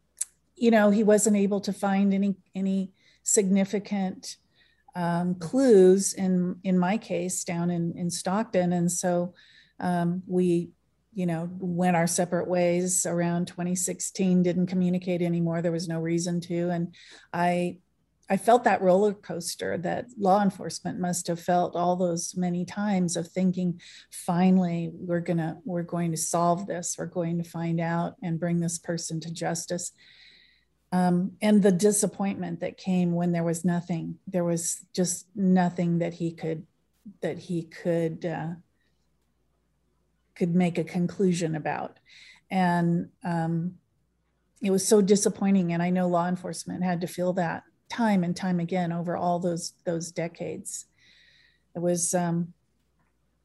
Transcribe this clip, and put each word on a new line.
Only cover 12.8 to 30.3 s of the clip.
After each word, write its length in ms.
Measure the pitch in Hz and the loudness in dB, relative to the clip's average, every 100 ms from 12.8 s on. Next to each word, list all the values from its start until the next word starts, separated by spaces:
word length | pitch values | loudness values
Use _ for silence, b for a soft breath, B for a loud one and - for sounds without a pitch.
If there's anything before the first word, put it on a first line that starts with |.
| 180 180 170 | 0 -2 -2
around 420 | 170 170 170 175 | 0 0 -2 -4
twenty 280 | - 175 180 | -6 -4 -4
sixteen, 680 | - 175 - - 190 180 | -4 -6 -8 -2 2 4
didn't 240 | 180 175 180 | 4 2 0
communicate 540 | 185 180 180 185 175 | 0 0 0 -2 -2
anymore. 400 | 175 170 165 170 | 0 0 0 0
There 100 | 170 | -2
was 160 | 165 165 | -2 -4
no 120 | 165 | -4
reason 400 | 165 170 175 175 | -2 -2 -2 -4
to. 280 | 175 170 175 | -4 -4 -2
And 260 | 170 170 B B B B | -2 -4 B B B B
I, 460 | 170 175 175 175 - _ _ _ _ - | 0 0 0 -2 -6 _ _ _ _ -4
I 80 | 196 | 0
felt 260 | - 247 | 4 6
that 180 | 247 190 | 6 4
roller 320 | 185 185 208 | 4 4 4
coaster 640 | 196 - 170 170 - 190 190 | 0 -8 -8 -8 -6 -4 -4
that 260 | 175 170 - 214 | -4 -4 -8 0
law 240 | 196 202 | 4 4
enforcement 580 | 202 - 165 - 170 170 | 4 0 -10 -8 -8 -4
must 280 | 180 175 - | -4 -4 -4
have 120 | 170 | -4
felt 360 | - 175 175 170 | 0 0 0 0
all 220 | 175 180 | 0 0
those 380 | 180 170 - 180 | -2 -2 -6 -4
many 260 | 180 175 | -4 -4
times 540 | 175 208 208 190 175 170 | -6 -4 -2 0 0 -2
of 100 | 170 | -6
thinking, 540 | 185 185 185 180 170 B B B | 0 0 0 -2 -4 B B B
"Finally, 800 | - - 175 185 185 175 170 165 | -10 -2 2 4 4 2 -2 -6
we're 260 | 170 175 170 | -8 -4 -4
gonna, 380 | 170 170 160 - - | -2 -2 -2 -6 -6
we're 180 | 175 | -6
going 280 | 170 170 170 | -4 -4 -4
to 60 | 160 | -4
solve 480 | - 170 170 175 196 | -2 0 2 0 -2
this. 300 | 175 175 - | -6 -6 -8
We're 100 | 165 | -6
going 360 | 180 170 170 | -4 -4 -4
to 60 | 165 | -6
find 320 | 165 170 165 | -6 -4 -2
out 340 | 165 170 170 - | -2 -2 -4 -6
and 160 | 175 160 | -6 -4
bring 200 | 170 170 | -2 -2
this 200 | 170 170 | -2 -6
person 400 | - 170 - 160 | -6 -6 -6 -8
to 120 | 165 | -8
justice." 580 | 165 165 165 - 180 - b b b b | -6 -4 -4 -6 -8 -8 b b b b